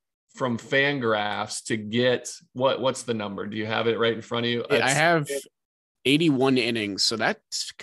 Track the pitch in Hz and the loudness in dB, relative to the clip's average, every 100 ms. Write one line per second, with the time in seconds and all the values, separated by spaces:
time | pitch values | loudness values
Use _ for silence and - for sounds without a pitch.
0 | _ _ _ - 131 117 - 139 143 143 | _ _ _ -4 -2 -2 0 2 2 2
1 | 113 107 104 101 107 - - 113 104 117 | 0 0 0 -4 -6 -8 -6 -6 -2 2
2 | 123 120 - - _ 123 131 82 127 123 | 2 2 -4 -14 _ 0 0 2 0 -2
3 | - 113 104 98 101 107 110 110 113 107 | -4 -4 -4 -8 -8 -6 -2 0 0 2
4 | 113 113 - 117 120 120 - 127 120 143 | 0 -2 -4 -4 -2 -2 0 0 2 2
5 | 165 165 143 139 - _ _ _ _ _ | 4 2 0 -6 -8 _ _ _ _ _
6 | - 147 170 131 135 127 113 117 104 95 | 2 4 4 4 4 2 2 -2 -2 -2
7 | - 110 131 220 - - - - | -2 0 -2 -2 -8 -10 -10 -10